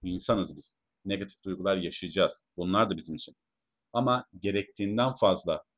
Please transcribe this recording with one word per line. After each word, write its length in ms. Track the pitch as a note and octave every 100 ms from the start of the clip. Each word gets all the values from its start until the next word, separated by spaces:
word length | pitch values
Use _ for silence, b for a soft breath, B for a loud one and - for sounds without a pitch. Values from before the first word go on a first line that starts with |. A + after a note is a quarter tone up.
İnsanız 520 | F#2 F2+ - A2+ E2+ D2+
biz. 260 | - - _ _ G2
Negatif 380 | G2+ G2 -
duygular 340 | G2 F#2 F#2+ F#2+
yaşayacağız. 640 | E2+ - F2+ E2+ E2 - _ -
Bunlar 320 | F2 G2 A2
da 80 | F2
bizim 180 | D#2+ D#2
için. 200 | - - _ _ _ _ _
Ama 320 | A#2 B2+ B2 - F#2
gerektiğinden 720 | G2 G2 G2 - G2+ G#2+ B2+
fazla 520 | B2+ G#2 F#2 E2+ D#2 -